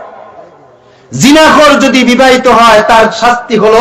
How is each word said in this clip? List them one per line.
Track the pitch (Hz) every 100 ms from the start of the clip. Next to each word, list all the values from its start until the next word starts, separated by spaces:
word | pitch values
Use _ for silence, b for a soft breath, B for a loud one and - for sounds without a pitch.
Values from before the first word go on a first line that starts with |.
| - - - - - - - _ b b b 131
জিনাখোর | 208 311 311 302 302 285
যদি | 269 254
বিবাহিত | 247 247 262 254 254
হয়, | 226 233 214 214
তার | 226 220 -
শাস্তি | 233 240 - 226
হলো, | 208 226